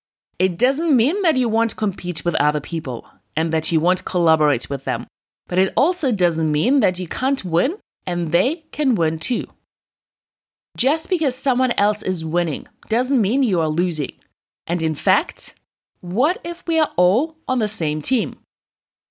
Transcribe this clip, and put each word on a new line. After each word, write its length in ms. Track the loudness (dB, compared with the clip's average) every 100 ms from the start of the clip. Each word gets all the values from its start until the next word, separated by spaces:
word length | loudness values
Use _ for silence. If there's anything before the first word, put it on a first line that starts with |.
| _ _ _ -2
It 200 | -2 2
doesn't 360 | 0 2 2
mean 280 | 2 2 0
that 160 | 0 0
you 100 | 0
won't 300 | 0 0 0
compete 480 | -4 -2 -6 -4 -2
with 100 | 0
other 240 | 0 0
people 480 | -4 -6 -6 -8 -10 -20 _ -6
and 160 | -2
that 180 | -2 0
you 80 | 0
won't 240 | 2 0
collaborate 680 | -2 0 2 4 2 0 -2
with 140 | -4
them. 240 | -4 -6 -8 _ _ _ -4
But 120 | 0
it 120 | 0 2
also 340 | 2 2 0
doesn't 400 | 2 2 2 0
mean 300 | 2 2 2
that 180 | 2 0
you 80 | -6
can't 380 | -4 -2 -2 0
win 320 | 0 0 -2 _ _ -6
and 280 | -4 0
they 320 | 0 0 -2 _
can 220 | -2 0 2
win 220 | 0 0
too. 280 | 0 -2 -4 _ _ _ _ _ _ _ _ _ _ _ _ -4
Just 340 | 0 0 0
because 260 | 0 2 2
someone 360 | 2 2 0 0
else 260 | 0 2
is 220 | 0 -2 -2
winning 420 | -2 -2 -4 -10 _ -4
doesn't 320 | -2 2 2
mean 220 | 2 2
you 180 | 2 2
are 80 | 0
losing. 420 | 0 0 0 -4 -8 _ _ _ _ -6
And 160 | -2
in 100 | -2
fact, 640 | 0 2 0 0 -6 -8 -10 _ _ _ _
what 380 | -6 0 0 0
if 240 | -6 -8 -2
we 100 | 0
are 120 | 0 2
all 400 | 2 2 -2 -6 -6
on 120 | -2
the 100 | 0
same 320 | 0 -2 -2
team? 380 | -2 -2 -2 -8 _ _ _ _ _ _ _